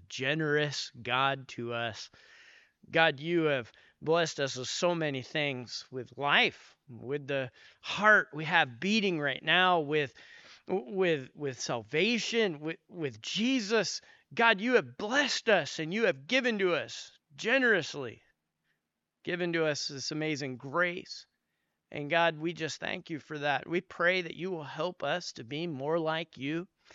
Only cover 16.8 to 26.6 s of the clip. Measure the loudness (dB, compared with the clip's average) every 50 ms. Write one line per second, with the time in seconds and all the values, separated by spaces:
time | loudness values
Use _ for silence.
16.8 | -2 -4 -10 -12 -14 -16 -20 _ _ _ -14 -6 -2 0 2 4 4 4 4 4
17.8 | 2 -2 -6 -8 -8 -10 -10 -14 _ _ _ _ _ _ _ _ _ _ _ _
18.8 | _ _ _ _ _ _ _ _ -6 -6 -4 -2 -2 0 0 2 2 2 0 0
19.8 | -4 -6 -8 -8 -6 -6 -4 -2 -2 -2 -2 -4 -4 -6 -8 -8 -8 -4 0 0
20.8 | 0 0 -2 -6 -12 -14 -16 -18 -20 _ _ _ _ _ _ _ _ _ _ _
21.8 | _ _ -10 -8 -4 0 2 4 4 4 2 0 -4 -6 -4 -4 -6 -8 -6 -6
22.8 | -6 -6 -6 -6 -6 -8 -10 -10 -10 -10 -8 -4 -2 0 0 -2 -2 -2 -2 -2
23.8 | -4 -4 -4 0 2 2 2 2 -2 -6 -8 -8 -6 -6 -6 -6 -8 -8 -6 -6
24.8 | -6 -6 -4 -4 -4 -2 -2 -4 -4 -8 -12 -12 -10 -8 -6 -6 -4 -4 -4 -4
25.8 | -2 0 0 0 0 0 -2 -2 -4 -8 -10 -6 -4 -4 -4 -4